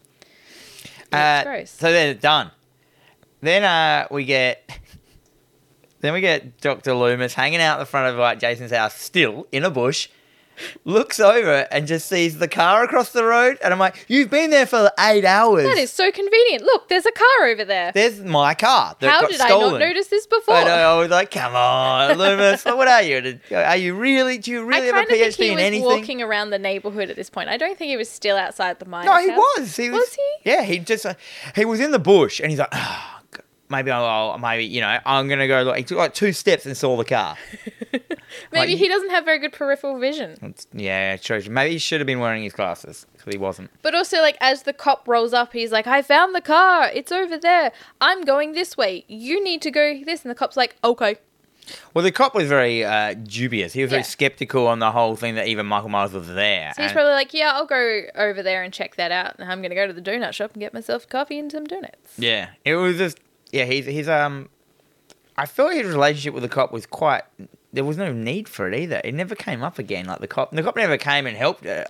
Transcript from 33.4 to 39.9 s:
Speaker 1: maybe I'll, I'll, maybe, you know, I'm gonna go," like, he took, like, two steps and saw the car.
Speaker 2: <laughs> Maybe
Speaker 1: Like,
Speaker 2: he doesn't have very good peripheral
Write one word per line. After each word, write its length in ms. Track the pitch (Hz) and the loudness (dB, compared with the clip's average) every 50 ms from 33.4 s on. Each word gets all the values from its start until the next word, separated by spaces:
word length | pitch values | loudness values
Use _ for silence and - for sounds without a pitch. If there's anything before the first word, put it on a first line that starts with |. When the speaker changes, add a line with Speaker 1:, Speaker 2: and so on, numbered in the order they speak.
| - _ _ _ _ - | -20 _ _ _ _ -8
Speaker 1:
maybe 220 | 139 135 131 135 | -6 -4 -2 -2
I'll, 140 | 127 120 120 | -2 0 0
I'll, 340 | 117 110 110 110 110 - - | 0 0 0 0 -2 -4 -4
maybe, 280 | 117 117 117 117 113 | -4 -2 -2 -2 -4
you 160 | 104 92 123 113 | -4 -4 -2 0
know, 180 | 101 113 120 - | 0 0 0 0
I'm 220 | 131 135 135 135 | 0 0 0 0
gonna 220 | 139 143 139 135 131 | 0 0 0 0 2
go," 160 | 135 131 127 | 2 2 2
like, 140 | 127 120 - | 0 -2 -4
he 40 | 127 | -4
took, 160 | - 180 170 | -4 -2 0
like, 160 | 175 139 - | 0 0 0
two 180 | - 202 208 170 | 0 -2 -2 -2
steps 320 | - - 202 175 - - | 0 0 2 2 2 0
and 120 | 139 135 | -4 -6
saw 200 | - - 135 127 | -2 -2 0 0
the 80 | 117 113 | 0 0
car. 320 | - 135 113 101 80 76 - | 0 0 -2 -2 -2 -6 -12
Speaker 2:
<laughs> 60 | - - - - - 214 - - 226 - - 247 - - 339 - - - - - - - | -16 -20 -20 -18 -18 -18 -16 -16 -12 -8 -10 -8 -8 -10 -14 -14 -14 -18 -20 -20 -12 -4
Maybe 220 | - 330 - - 254 | -2 -2 0 0 2
Speaker 1:
Like, 60 | - | 2
Speaker 2:
he 80 | 392 370 | 2 2
doesn't 220 | 359 403 381 392 | 2 0 -2 -2
have 140 | 359 349 330 | -2 -2 0
very 140 | 320 320 302 | 0 0 0
good 140 | 277 302 - | -2 -6 -6
peripheral 440 | - 294 277 277 277 277 277 | -4 -2 -2 -2 -2 -2 -6